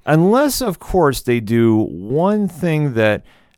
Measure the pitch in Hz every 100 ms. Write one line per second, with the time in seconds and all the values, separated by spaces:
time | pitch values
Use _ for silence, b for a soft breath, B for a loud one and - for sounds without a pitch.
0 | - 156 180 240 294 - 247 175 - 185
1 | 147 123 - 120 104 117 117 110 107 82
2 | 98 139 185 214 196 165 175 156 147 113
3 | 107 104 - b b